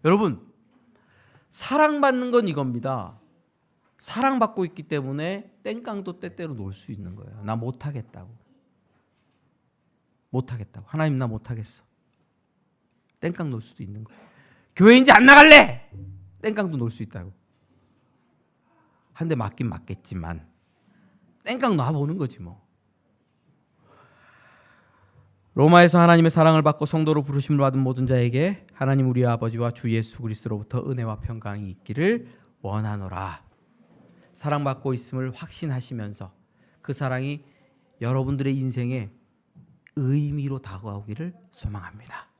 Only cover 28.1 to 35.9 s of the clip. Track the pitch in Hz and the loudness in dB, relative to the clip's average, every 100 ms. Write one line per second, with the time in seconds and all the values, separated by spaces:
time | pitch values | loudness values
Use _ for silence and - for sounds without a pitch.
28.1 | 127 120 123 170 196 - - 135 139 131 | 0 0 0 -2 -4 -14 -6 -2 0 0
29.1 | 123 123 117 113 113 120 117 120 113 113 | 0 0 0 -4 -4 -6 -6 -4 -2 -4
30.1 | - 117 107 117 107 107 123 - 123 113 | -10 -10 -10 -8 -8 -8 -8 -6 -8 -8
31.1 | 107 - 113 104 101 101 90 - 110 180 | -8 -10 -10 -12 -10 -12 -14 -12 -4 -2
32.1 | 233 233 - _ _ 98 107 107 104 95 | -2 -6 -20 _ _ -8 -6 -6 -8 -10
33.1 | 90 95 - _ _ _ _ _ _ _ | -10 -10 -12 _ _ _ _ _ _ _
34.1 | _ _ - 147 147 139 131 139 127 - | _ _ -12 -6 -4 -4 -4 -6 -6 -8
35.1 | 131 131 - 165 - 165 127 123 | -8 -8 -10 -16 -12 -8 -8 -8